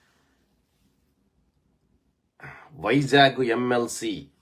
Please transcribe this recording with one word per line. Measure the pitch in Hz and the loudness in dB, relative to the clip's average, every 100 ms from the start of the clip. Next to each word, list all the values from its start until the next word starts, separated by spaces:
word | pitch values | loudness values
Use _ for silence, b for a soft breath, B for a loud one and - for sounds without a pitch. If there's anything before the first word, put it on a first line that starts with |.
| _ _ _ _ _ _ _ _ _ _ _ _ _ _ _ _ _ _ _ _ _ _ _ _ B B B | _ _ _ _ _ _ _ _ _ _ _ _ _ _ _ _ _ _ _ _ _ _ _ _ B B B
వైజాగ్ | 139 104 143 139 143 139 127 | -10 -2 0 2 4 4 4
ఎంఎల్సీ | 123 117 123 123 117 - 117 90 - _ | -2 0 0 -2 -4 -6 -8 -10 -12 _